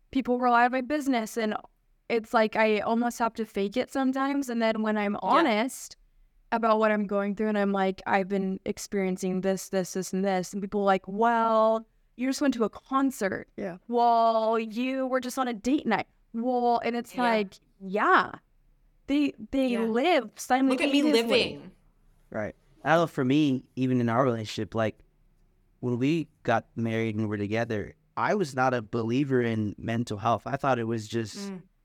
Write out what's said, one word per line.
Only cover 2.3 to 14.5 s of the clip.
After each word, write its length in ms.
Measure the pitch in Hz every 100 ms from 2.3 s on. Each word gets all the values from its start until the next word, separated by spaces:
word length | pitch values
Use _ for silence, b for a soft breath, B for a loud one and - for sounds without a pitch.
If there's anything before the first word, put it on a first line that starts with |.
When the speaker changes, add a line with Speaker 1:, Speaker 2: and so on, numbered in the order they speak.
Speaker 1:
like 220 | 233 220 214
I 240 | 220 208
almost 380 | - 233 240 -
have 160 | 233
to 100 | 226 214
fake 300 | 196 202 247
it 140 | -
sometimes, 580 | 277 262 269 277 285 262
and 120 | 233
then 200 | 226 220
when 140 | 214 214
I'm 160 | 202
Speaker 2:
Yeah. 60 | 202
Speaker 1:
honest 760 | 190 277 320 208 254 - - - _ _ _ _ _
about 260 | 233 226 220
what 100 | 220
I'm 140 | 214 196
going 300 | 202 202 196
through, 120 | 214
and 100 | 214
I'm 140 | 202
like, 300 | 196 190 190 -
"I've 220 | 202 185
been 320 | 196 190 190 -
experiencing 760 | 202 - 202 185 185 190 185
this, 260 | 190 185 -
this, 240 | 190 175
this, 180 | 190 185
and 120 | 185
this," 280 | 196 185 175
and 100 | 202
people 180 | 196 208
are 20 | 196
like, 220 | 190 -
"Well, 800 | 202 233 233 226 220 220 226 226 _ _ -
you 120 | 254
just 120 | 269
went 120 | 285
to 100 | 247
a 60 | 208
concert." 800 | - - 269 269 - 190 - - -
Speaker 3:
Yeah. 220 | 196 175 -
Speaker 1:
"Well, 680 | 240 240 233 226 226 220